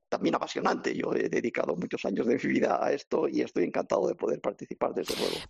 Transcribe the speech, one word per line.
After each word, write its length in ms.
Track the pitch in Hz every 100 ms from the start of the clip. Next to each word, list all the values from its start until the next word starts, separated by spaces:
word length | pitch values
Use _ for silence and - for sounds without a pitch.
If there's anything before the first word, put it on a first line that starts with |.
| _
también 280 | - 165 -
apasionante. 600 | - 175 - - - -
Yo 160 | -
he 160 | - -
dedicado 480 | - - - - 85
muchos 300 | - - -
años 220 | 98 117
de 120 | 135
mi 60 | 147
vida 320 | 135 123 -
a 120 | -
esto 340 | 143 - 160 151
y 140 | -
estoy 240 | - - 175
encantado 420 | - - - -
de 80 | -
poder 240 | - 170
participar, 540 | - - - - 131
desde 240 | - - -
luego. 180 | - -